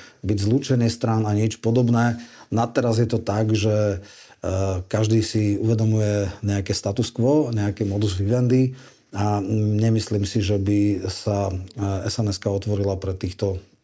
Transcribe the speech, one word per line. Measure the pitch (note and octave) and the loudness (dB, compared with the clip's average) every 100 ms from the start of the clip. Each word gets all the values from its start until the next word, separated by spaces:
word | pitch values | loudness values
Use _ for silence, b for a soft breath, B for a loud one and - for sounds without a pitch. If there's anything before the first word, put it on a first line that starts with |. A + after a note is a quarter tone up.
| B B G2 | B B -4
byť | G2+ | -2
zlúčenie | G#2 C3 C#3 C3 A#2 | 0 0 2 2 2
strán | - A#2 A2 G#2+ | 0 0 0 2
a | |
nič | G#2 A2 - | 2 0 0
podobné. | A2+ A#2+ A#2+ A#2 A#2+ A#2 B B B | 0 2 4 4 2 -2 B B B
Na | G#2+ A#2+ | -2 0
teraz | C3 A#2 A2+ | 0 0 2
je | A2 | 2
to | A#2 | 0
tak, | - G#2 A2 | 0 0 2
že, | G#2+ G#2+ G#2+ G#2 G2 B B B - | 2 2 2 0 -2 B B B -10
e, | F2+ F#2 G2 F#2 F#2 | -4 -2 -2 -4 -2
každý | G#2+ A2 A2+ | -2 2 2
si | A2 A2 G#2 G2+ | 2 0 0 0
uvedomuje | A2 A2+ A2 A2 G#2 G#2 G2 - | 0 2 2 2 2 0 -2 -4
nejaké | G2+ G2+ F#2+ | -2 -2 -2
status | G2+ G2+ G#2 A2+ | -2 -2 -2 -4
quo, | - A#2+ D3+ C3 | 0 2 2 2
nejaký | A2+ G#2 G2+ G2+ | 0 -2 -2 -2
modus | G2 G#2+ F#2 | 0 -2 0
vivendi | G2 B2 B2 B2+ C3 C3 B B _ | 0 2 2 2 0 -2 B B _
a | G2 G#2 G#2 G2 A2 G#2+ G#2 | -2 0 0 0 0 2 2
nemyslím | A2+ A2+ - G#2+ G2 | 2 2 0 -2 0
si, | A2+ | 0
že | G2 G#2 | 0 0
by | G2 G#2 G#2 G2+ F#2+ | 2 2 2 0 -4
sa, | - - G2+ F#2+ | -4 -2 -2 -2
e, | F#2 F#2 - G2 G2 G#2+ | -4 -8 -6 -4 -2 -4
S | - | -2
N | G#2+ | -2
S-ka | F#2+ G#2+ | -2 -2
otvorila | G2 G#2+ G2+ G2 F#2+ | -2 -2 0 0 -2
pre | F#2+ | -4
týchto | F2+ F2+ - G2+ F#2 - _ | -4 -6 -2 -4 -4 -10 _